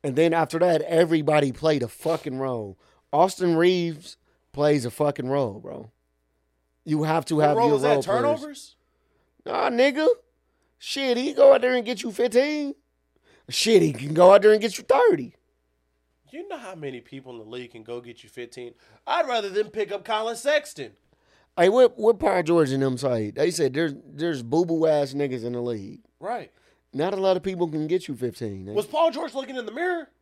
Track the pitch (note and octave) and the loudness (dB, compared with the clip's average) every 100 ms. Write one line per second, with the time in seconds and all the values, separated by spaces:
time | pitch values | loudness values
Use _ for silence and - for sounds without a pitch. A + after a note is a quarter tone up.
0 | D3 B2+ E3 E3 D#3 D#3+ F3+ D#3+ D#3+ E3 | -4 0 2 2 -2 0 2 2 0 2
1 | E3+ D#3+ D3+ D3+ C#3+ A#2 D#3+ D3+ A#2+ - | 2 2 2 2 0 -2 0 0 -2 -6
2 | D#3+ D#3+ - C3 C3+ A#2+ G#2 F#2+ _ _ | -4 -4 -6 -8 -6 -6 -8 -12 _ _
3 | _ D3 F#3 - F3+ E3 F3 F#3 E3+ D3+ | _ 2 2 2 0 4 4 2 -2 -8
4 | - - _ _ _ C3+ D3 D3 A#2+ - | -18 -20 _ _ _ -2 2 2 0 -2
5 | D3 C#3+ B2+ C#3 B2 G#2 - - A2 _ | -2 -2 -4 -2 -2 -6 -14 -16 -16 _
6 | _ _ _ _ _ _ _ _ - D3+ | _ _ _ _ _ _ _ _ -4 -2
7 | D#3 D#3+ - D#3 D3+ D3+ - C#3+ C#3+ D3 | 0 -2 -2 2 2 4 2 2 2 2
8 | - A3 - - D4+ C#4 - _ _ _ | 2 0 0 -2 -6 -16 -20 _ _ _
9 | _ _ _ _ - - - A#3 C4+ C4+ | _ _ _ _ -6 -2 -2 2 2 4
10 | D#4 A#4+ _ _ _ _ _ _ - C#4 | 0 0 _ _ _ _ _ _ -12 -6
11 | C4+ A#3+ C4+ C#4 C#4 C4 B3 B3+ A3 A3+ | -2 -2 -2 4 6 6 4 0 -2 -6
12 | A#3+ G3 A#3 A3+ C#4+ D4+ C#4+ - _ _ | -8 -4 0 2 2 -2 -6 -10 _ _
13 | _ _ _ _ - - G#3+ A3 D#3+ A#2 | _ _ _ _ -12 -4 4 4 4 -2
14 | C#3 D#3 F3+ G3 G#3 G#3+ A3+ - - B4+ | -4 6 8 10 8 6 2 -6 0 4
15 | A#4+ D3+ A#2+ _ _ _ _ _ _ _ | 4 4 -2 _ _ _ _ _ _ _
16 | _ _ _ C#4+ G4 E4 A#3 F#3 D3 B2+ | _ _ _ -18 -14 -14 -14 -12 -12 -12
17 | _ C3+ B2+ A#2+ A2 B2 B2 A#2 A2 A#2+ | _ -20 -16 -18 -14 -14 -14 -18 -12 -12
18 | A#2+ A2+ A2 - A#2+ - A#2+ A#2 _ _ | -12 -20 -20 -16 -16 -14 -18 _ _ _
19 | - E4+ D#4 A#3 G3+ F#3+ G#3+ G#3+ G3+ G3 | -4 -2 0 -2 -2 -4 -4 -6 -6 -8
20 | G3+ G#3+ A3+ A#3 C#4+ D4+ D4 - B2 _ | -6 -4 -4 -6 -2 -2 -2 -16 -16 _
21 | _ _ _ _ _ - F3+ A#3 B3+ - | _ _ _ _ _ 2 4 6 4 4
22 | A3 G#3+ G#3+ F#3+ D#3+ E3+ D3 C3+ C3+ B2+ | 0 2 2 0 2 2 2 2 0 0
23 | C3+ A#2+ G#2+ A2 D#3+ E3 C#3 C3 E3 C#3 | -2 -2 -4 -2 -2 0 -2 0 -4 -4
24 | - C#3 E3 D3 A#2 D3 F3 E3 D#3+ D3+ | -16 -6 -6 -6 -2 0 0 2 2 2
25 | C#3 C#3 C#3+ B2+ A#2 A#2+ A#2+ A2 G2 - | 0 -4 -4 -4 -6 -6 -6 -8 -10 -18
26 | _ _ F3 A#3+ D#3+ _ _ _ _ C3 | _ _ -10 -10 -12 _ _ _ _ -6
27 | E3+ G3 F#3+ F#3 F#3+ F#3 E3+ D3+ D3+ F3+ | -4 0 0 0 -2 -4 -4 -4 -2 -4
28 | F3 B2+ B2 - A2+ G2 F#2+ G#2+ G#3 D4+ | -4 -8 -8 -8 -10 -10 -6 -6 -4 0
29 | E4 B3+ E4 C4+ C4 C4 A3 A#3 F4+ E4+ | 0 0 -8 -10 -10 -10 -10 -6 -4 -4
30 | D4 _ | -8 _